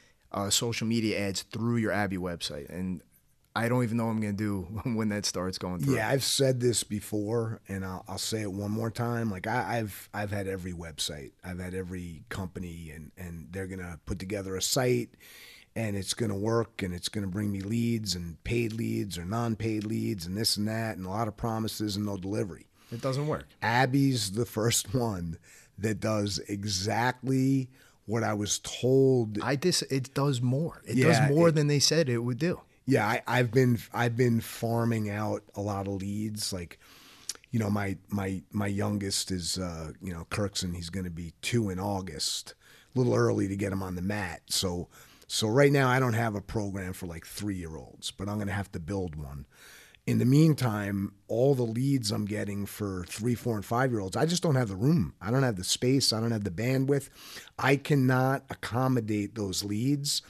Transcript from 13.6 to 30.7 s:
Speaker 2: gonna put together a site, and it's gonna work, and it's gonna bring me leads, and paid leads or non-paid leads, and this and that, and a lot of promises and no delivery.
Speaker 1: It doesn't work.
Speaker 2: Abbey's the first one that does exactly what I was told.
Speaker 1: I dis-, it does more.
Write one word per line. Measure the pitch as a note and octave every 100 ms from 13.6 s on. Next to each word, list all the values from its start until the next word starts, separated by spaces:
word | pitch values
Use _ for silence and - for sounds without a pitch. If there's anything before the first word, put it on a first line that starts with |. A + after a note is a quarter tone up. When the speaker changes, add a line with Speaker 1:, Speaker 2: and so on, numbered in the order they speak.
| F#2+
Speaker 2:
gonna | F#2+ F2+ E2 -
put | F#2
together | F#2 G#2 F#2+ F#2+
a |
site, | - C#3+ B2+ B2 A#2 - - - - - -
and | - A2 G2+
it's | F#2
gonna | - A#2 G2
work, | G#2+ A#2 A2+ -
and | F#2+
it's | F2 -
gonna | G#2+ G2
bring | F#2 G#2
me | G2
leads, | G2+ A#2 A#2 A#2 G#2+
and | F2+ E2+ D#2
paid | - A#2+ A#2
leads | A2+ A2+ A2+ G#2 E2
or |
non-paid | E2+ A2+ A#2 G#2+ A2 G#2+ G#2
leads, | A2+ A2 G#2+ E2+
and | F#2+
this | A2+ -
and | G#2
that, | A2 A2+ F2+
and | F#2
a |
lot | G2+ A2+
of | G2+
promises | A#2+ A2 A2 - G#2+ G2
and | G#2
no | G2
delivery. | F#2 G#2+ G#2 D#2 - _ -
Speaker 1:
It | A#2
doesn't | C3+ C3 D3+
work. | A2+ - _
Speaker 2:
Abbey's | G#2 A#2 C3+ C3+ C#3 B2+ G2+
the | G2+ A#2+
first | - A2 A2+ -
one | B2+ A#2 F#2+ E2+ D#2+ - - - -
that | G#2+ G#2+
does | A2 G#2+ G2+ G2 - G2+ G2+ F#2 G2+
exactly | G#2 B2 - B2 C3 C3 C3+ B2+ - - _ -
what | A2+
I | A2 G#2+
was | G#2 -
told. | - - B2 C3+ C3+ B2+ A2 G#2
Speaker 1:
I | A#2 C#3+
dis-, | F3+ -
it | - C#3 B2
does | - C#3+ B2+
more. | B2 C3 E3+